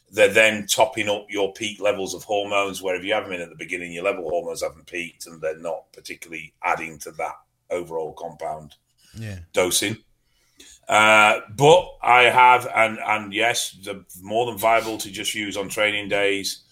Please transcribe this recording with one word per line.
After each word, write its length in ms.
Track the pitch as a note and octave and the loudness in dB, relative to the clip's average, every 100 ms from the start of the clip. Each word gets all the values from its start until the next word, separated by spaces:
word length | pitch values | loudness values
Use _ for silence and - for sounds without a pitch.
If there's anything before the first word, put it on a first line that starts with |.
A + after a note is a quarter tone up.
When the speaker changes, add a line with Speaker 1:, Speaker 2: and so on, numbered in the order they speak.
| _ | _
Speaker 1:
they're 160 | G2+ G2+ | 4 6
then 380 | G#2+ A2 G#2 F#2+ | 6 4 2 -2
topping 420 | - A2+ - G#2 | 0 0 0 -4
up 200 | G#2 G#2 | -4 -6
your 240 | G2+ G2 | -4 -4
peak 260 | - A2 G2+ | -4 -10 -4
levels 360 | G2+ G2 F#2 F2 | -2 -2 -4 -8
of 80 | |
hormones, 580 | - G#2 G2+ G2+ G2+ F#2 | -6 -4 -2 -2 -2 -4
where 140 | F#2+ F2+ | -6 -4
if 80 | |
you 100 | F#2+ | -4
have 120 | G#2+ G2 | -4 -4
'em 80 | |
in 80 | F2 | -10
at 80 | E2+ | -12
the 60 | D#2+ | -14
beginning, 360 | E2 F2 F2 | -12 -10 -10
your 100 | E2+ F#2+ | -6 -4
level 220 | F#2+ D#2+ | -4 -4
hormones 360 | E2+ E2 E2 | -4 -6 -8
haven't 240 | E2 D#2 - | -8 -10 -14
peaked 400 | F2 E2+ - - | -10 -10 -14 -20
and 120 | E2 | -10
they're 180 | D#2 D#2+ | -8 -8
not 320 | E2 D#2+ - | -8 -10 -12
particularly 600 | - - D#2+ E2+ D#2+ D#2+ _ | -20 -18 -18 -16 -16 -16 _
adding 340 | F2 D#2+ E2 D#2 | -4 -4 -6 -14
to 120 | E2 | -16
that 240 | D#2 D#2 - _ _ - | -10 -10 -10 _ _ -10
overall 420 | F2 E2 E2 D#2 | -8 -6 -8 -8
compound 640 | D2 E2 D#2 D#2 D#2 D2 _ _ _ _ G#2+ | -10 -14 -12 -12 -12 -14 _ _ _ _ -16
Speaker 2:
Yeah. 240 | A2 F#2 E2+ | -14 -14 -8
Speaker 1:
dosing. 440 | - F2+ - G2+ A#2 _ _ _ _ _ _ - - - | -4 -2 -2 -4 -6 _ _ _ _ _ _ -20 -14 0
Uh, 520 | G#2+ G#2+ G#2+ G#2+ A2+ - G2+ | 4 6 8 6 2 -4 2
but 340 | D3 F3 F3+ - | 6 6 4 -2
I 200 | A2 B2 | 4 6
have, 440 | A#2+ B2 B2 B2 A#2+ A2 | 6 8 8 6 4 0
and, 240 | A2 A2 - | 0 0 -4
and 280 | G#2+ G2+ | -4 -4
yes, 380 | G2+ A#2 A#2+ - F#2 | -2 0 -2 -6 -10
the 220 | G2+ F#2+ F2 F2+ | -12 -12 -14 -18
more 240 | F#2+ A2 A#2+ | -6 -2 -2
than 120 | G#2 | 0
viable 400 | A2+ A2+ A2 G#2+ | 2 2 0 -6
to 100 | G#2+ | -10
just 220 | F#2+ G2+ A2 | -8 -6 -6
use 220 | G#2 G2 | -6 -6
on 120 | G2 | -6
training 400 | - G#2 G#2 G2+ | -2 -2 -2 -2
days. 520 | G2+ G2+ G2 F#2+ - _ | -2 0 -2 -6 -10 _